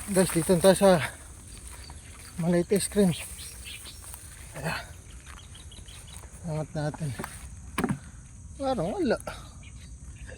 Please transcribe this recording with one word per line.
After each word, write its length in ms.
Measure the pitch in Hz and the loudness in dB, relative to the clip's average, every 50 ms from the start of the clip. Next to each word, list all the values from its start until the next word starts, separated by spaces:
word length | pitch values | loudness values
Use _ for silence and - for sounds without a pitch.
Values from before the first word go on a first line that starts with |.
| - - 202 | -6 2 4
Guys, 160 | 180 185 - | 6 6 6
dito 240 | - 170 156 - 190 | 4 2 4 6 6
na 80 | 165 147 | 8 10
tayo 160 | 190 180 - | 8 8 10
sa 120 | 202 196 185 160 120 - - - - - - - - - - - - - - - - - - - - - - - - - - 185 | 10 10 10 8 6 2 -4 -8 -14 -16 -16 -16 -16 -16 -16 -16 -14 -14 -14 -14 -14 -14 -14 -16 -14 -16 -16 -16 -16 -12 -6 -2
maliit 320 | 165 170 175 175 170 - | 2 4 6 4 6 6
ice 160 | 202 190 - | 4 4 4
cream. 240 | - - 208 202 180 147 - - - - - - - - - - - - - - - - - - - - - - - - - - - - | 2 4 6 6 6 6 2 -2 -8 -10 -12 -12 -12 -12 -12 -12 -12 -12 -12 -12 -14 -14 -14 -14 -14 -14 -14 -14 -16 -16 -16 -16 -14 -12
Ayan. 240 | 156 139 160 - - - - - - - - - - - - - - - - - - - - - - - - - - - - - - - - - - - | -6 -4 -4 -4 -4 -6 -10 -14 -16 -16 -16 -16 -16 -16 -16 -16 -16 -16 -16 -16 -16 -16 -16 -16 -16 -16 -16 -16 -16 -16 -14 -14 -14 -14 -14 -16 -12 -6
Angat 240 | 170 151 156 151 - | -4 -4 -4 -4 -4
natin. 400 | - 156 147 151 147 - 165 143 117 - - - - - - - - - - - - - - - - - - - - - - - - - - - - - 277 | -4 -2 -2 -2 -2 -2 -4 -4 -4 -6 -8 -10 -10 -12 -14 -14 -14 -14 -14 -8 -4 -2 0 0 0 -2 -4 -10 -14 -16 -16 -16 -16 -16 -14 -14 -8 -2 0
Parang 320 | 262 262 220 160 180 277 | 2 2 2 2 0 2
wala. 240 | 403 339 233 185 - - - - - - - - - - - - - - - - - - - - - - - - | 2 4 4 4 2 0 -6 -10 -10 -12 -14 -14 -16 -16 -14 -14 -14 -14 -14 -14 -14 -14 -14 -14 -12 -12 -12 -12